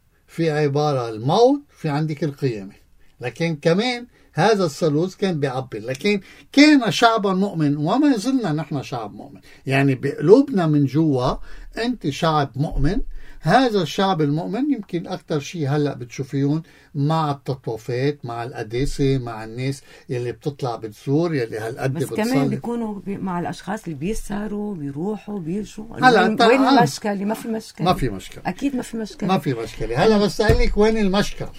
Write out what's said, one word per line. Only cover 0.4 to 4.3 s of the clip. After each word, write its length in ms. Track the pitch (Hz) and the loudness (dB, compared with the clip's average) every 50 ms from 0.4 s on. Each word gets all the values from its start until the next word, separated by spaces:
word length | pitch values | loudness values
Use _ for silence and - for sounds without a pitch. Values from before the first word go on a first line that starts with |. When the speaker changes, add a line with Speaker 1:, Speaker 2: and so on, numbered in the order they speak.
| 165 160 | 0 0
Speaker 1:
عبارة 580 | 147 151 151 143 135 147 147 151 143 131 120 117 | 2 2 2 2 2 2 2 2 0 0 -2 -4
الموت، 520 | 110 107 113 135 170 220 240 262 285 285 - _ | -6 -4 -2 2 4 6 6 6 6 2 -2 _
في 180 | _ - - 156 | _ -8 -6 -4
عندك 360 | 139 147 160 151 156 - 175 | -2 -2 -2 -2 -2 -4 -4
القيامة. 500 | 151 139 - 147 131 113 104 98 98 - - _ _ _ - - - _ - | -4 -2 -2 -2 -2 -2 -4 -8 -12 -16 -20 _ _ _ -20 -20 -20 _ -10
لكن 360 | 123 123 113 - 165 170 160 143 | -10 -8 -6 -4 -4 -4 -2 0
كمان 440 | - 170 170 190 233 254 240 240 240 - _ _ _ _ | 0 2 2 2 2 0 -2 -4 -8 -14 _ _ _ _